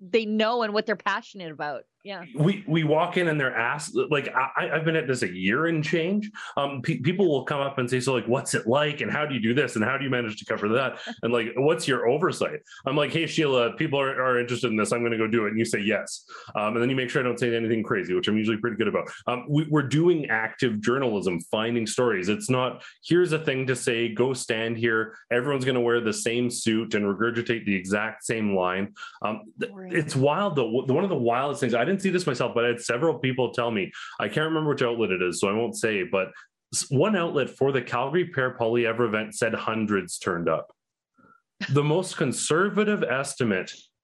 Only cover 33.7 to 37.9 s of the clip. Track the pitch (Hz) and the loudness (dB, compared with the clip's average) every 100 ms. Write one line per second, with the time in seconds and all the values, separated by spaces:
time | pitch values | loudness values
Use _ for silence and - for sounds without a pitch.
33.7 | 110 90 - - - 107 147 156 160 156 | 0 -2 -6 -12 -6 -2 0 0 2 0
34.7 | 143 123 117 107 92 90 85 101 107 117 | 2 0 2 0 2 0 2 2 2 0
35.7 | 107 117 104 82 98 92 - - _ _ | 0 0 0 0 -2 -2 -6 -20 _ _
36.7 | - - 135 190 202 170 143 120 - 135 | -6 -2 2 2 2 0 0 -2 0 0
37.7 | 135 123 | 2 0